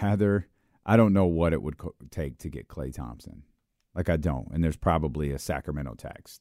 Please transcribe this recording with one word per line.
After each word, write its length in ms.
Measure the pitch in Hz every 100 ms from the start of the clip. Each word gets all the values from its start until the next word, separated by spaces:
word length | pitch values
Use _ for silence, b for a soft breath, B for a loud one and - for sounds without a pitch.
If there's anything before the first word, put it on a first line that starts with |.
rather, 440 | 101 104 101 101 - _ _ _ -
I 100 | 113
don't 160 | 110
know 140 | 98 90
what 260 | 82 85
it 80 | 80
would 140 | 76 -
co-, 180 | 82 - 67
take 280 | - 71 -
to 100 | 80
get 200 | 65 -
Klay 260 | - 65
Thompson. 480 | - 60 58 - - - _ _ _ _
Like, 140 | 87 87
I 80 | 90
don't. 320 | 80 65 -
And 100 | 82
there's 140 | 80 -
probably 540 | 90 82 76 73 73
a 60 | 69
Sacramento 560 | - 71 - 73 67 55
tax, 440 | - - - -